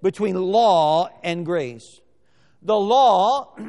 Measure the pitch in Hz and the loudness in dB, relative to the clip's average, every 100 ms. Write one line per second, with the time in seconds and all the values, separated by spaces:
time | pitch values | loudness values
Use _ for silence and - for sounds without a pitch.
0 | 190 - 208 185 185 208 233 175 151 160 | -6 -4 -4 -4 -2 2 4 4 2 0
1 | 175 - 175 170 165 170 131 117 - - | -2 -6 -8 -8 -4 -4 -6 -12 -20 -20
2 | _ _ _ _ _ _ 175 214 202 254 | _ _ _ _ _ _ -2 -2 2 4
3 | 254 190 202 277 - - | 4 4 2 0 -6 -16